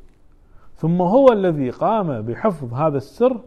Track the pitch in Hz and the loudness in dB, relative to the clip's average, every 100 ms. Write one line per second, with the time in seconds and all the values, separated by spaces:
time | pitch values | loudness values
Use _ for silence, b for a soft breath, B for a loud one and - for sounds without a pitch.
0 | - _ - b b b b - 160 175 | -20 _ -20 b b b b -6 -2 0
1 | 175 247 269 214 185 151 123 - 170 220 | 2 6 6 4 0 -2 -4 -2 -2 0
2 | 175 120 110 113 220 156 123 120 160 139 | -2 -4 -6 -4 -4 -4 -8 -4 -2 -2
3 | - - 247 233 | -6 -2 -2 -2